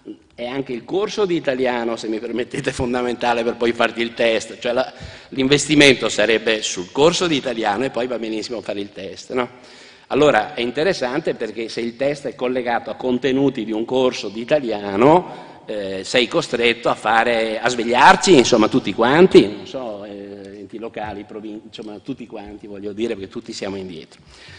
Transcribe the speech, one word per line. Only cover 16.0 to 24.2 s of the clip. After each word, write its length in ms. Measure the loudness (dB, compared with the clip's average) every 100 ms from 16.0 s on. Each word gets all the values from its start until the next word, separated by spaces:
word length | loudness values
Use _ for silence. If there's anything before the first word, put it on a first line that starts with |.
sei 240 | 0 0 2
costretto 600 | 0 -2 0 0 2 -2
a 60 |
fare, 640 | -2 2 2 2 2 0 0
a 100 | -2
svegliarci, 680 | -2 0 6 8 8 8 8
insomma, 320 | 8 6 4
tutti 260 | 2 0
quanti, 520 | 0 4 6 8 8 6
non 200 | -2 -12
so, 380 | -10 -10 -10
eh, 540 | -12 -14 -14 -16 -16 -16
enti 180 | -16 -12
locali, 460 | -12 -10 -10 -10
provin-, 360 | -12 -12 -12 -14 -14
insomma, 320 | -16 -14 -14
tutti 280 | -12 -12 -12
quanti, 400 | -14 -14 -16 -16
voglio 260 | -12 -10
dire, 220 | -6 -4
perché 140 | -4 -8
tutti 240 | -12 -12
siamo 240 | -10 -8 -8
indietro. 440 | -10 -14 -18 -20